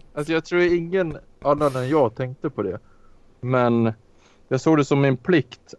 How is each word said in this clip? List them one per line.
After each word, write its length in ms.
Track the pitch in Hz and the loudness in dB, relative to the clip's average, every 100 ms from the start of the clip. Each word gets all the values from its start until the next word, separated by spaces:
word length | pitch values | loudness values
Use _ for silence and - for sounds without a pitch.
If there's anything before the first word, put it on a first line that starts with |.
| - | -8
Alltså, 180 | 147 151 | -10 -4
jag 120 | 160 | -4
tror 160 | - 175 | -2 0
ingen 560 | 175 175 170 190 165 139 - - | 2 0 -2 -2 -2 -6 -16 -6
annan 340 | 139 147 147 127 | 0 2 0 -2
än 120 | 127 | 0
jag 260 | 156 117 | 2 2
tänkte 360 | 127 127 135 156 | 0 -8 -6 -8
på 120 | - | -4
det. 160 | 104 - - - - - - - | -6 -6 -12 -20 -20 -20 -20 -10
Men 520 | 123 127 120 117 113 - _ _ _ _ - | -2 2 2 2 0 -4 _ _ _ _ -6
jag 120 | 131 | -2
såg 160 | 160 156 | 2 2
det 60 | |
som 160 | 135 139 | 2 2
min 160 | 139 131 | 2 0
plikt 580 | - 165 - - - | 0 0 0 -12 -18